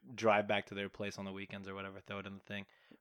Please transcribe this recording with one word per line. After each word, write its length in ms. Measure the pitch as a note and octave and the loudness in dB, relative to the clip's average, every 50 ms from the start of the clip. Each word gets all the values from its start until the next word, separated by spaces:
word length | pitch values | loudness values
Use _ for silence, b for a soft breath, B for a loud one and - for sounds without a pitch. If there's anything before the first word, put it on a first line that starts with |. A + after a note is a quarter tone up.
| - F#2+ B2 | -16 -12 -6
drive 320 | G2 A2 A2 G2+ G#2 G2+ | 4 6 8 8 8 6
back 200 | G#2 G#2 G2+ - | 4 2 2 2
to 80 | - G2+ | -2 -4
their 140 | G2 G2+ G2 | -4 -4 -6
place 280 | - - G#2 G2+ - - | -4 -6 -6 -6 -4 -6
on 60 | G2 | -6
the 60 | F#2+ | -6
weekends 360 | F#2+ G2 G2 - G#2 G2 F#2+ | -6 -8 -8 -8 -8 -10 -8
or 60 | F#2+ F#2+ | -8 -8
whatever, 240 | G2 G2 G2 F#2+ G2 | -8 -8 -8 -10 -12
throw 180 | - - G#2 G2 | -10 -8 -6 -6
it 60 | F#2+ | -6
in 80 | G2 G2 | -8 -12
the 80 | G2 - | -12 -10
thing. 200 | - G2+ G2+ G2 b b b b b b b | -8 -8 -8 -8 b b b b b b b